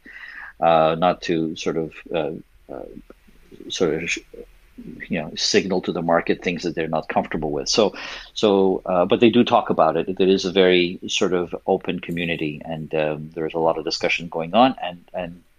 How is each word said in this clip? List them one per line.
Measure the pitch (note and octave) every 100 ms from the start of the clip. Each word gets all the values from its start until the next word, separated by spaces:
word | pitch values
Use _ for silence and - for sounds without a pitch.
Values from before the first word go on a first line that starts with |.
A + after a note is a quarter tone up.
| - - - - - -
uh, | E2 E2 D#2+ E2
not | F2+ E2+
to | - E2+ D#2+ D#2+
sort | F#2+ D#2+
of, | D#2+ - -
uh, | E2 D2 E2 - _ -
uh, | C2+ G1+ - - - _ - - - -
sort | - F2
of, | D#2 E2+
sh-, | - - - - - _ - A#3+ - -
you | F2
know, | D#2 -
signal | - G#2 F2+ F#2
to | -
the | E2+
market | E2 E2+ - F2+
things | - E2+
that | F2 D#2+
they're | D#2+
not | D#2+ -
comfortable | - - F2+ D2+
with. | D2 C2
So, | - G2+ - - - -
so, | - A2 G2 F#2+ F#2 -
uh, | F2+ F#2
but | A#2
they | A#2+
do | A#2
talk | A#2+ A2+ -
about | F#2+ D#2+ D#2+
it. | E2
It | F#2
is | F#2 F#2+ F#2
a |
very | F#2 F#2 F#2 F2 F2+ A2
sort | - G2
of | F2+ E2+ - -
open | F#2+ - F2
community, | - E2+ F2 E2 D#2 D2 -
and, | D#2+ D2+
um, | D#2+ D2+ D2+ D#2 E2
there's | D#2+
a | D#2+
lot | E2 D#2+
of | D2+
discussion | - E2+ - E2
going | E2 E2
on, | G2 B2+ -
and, | F2+ F2 -
and | F#2 F2 F2 _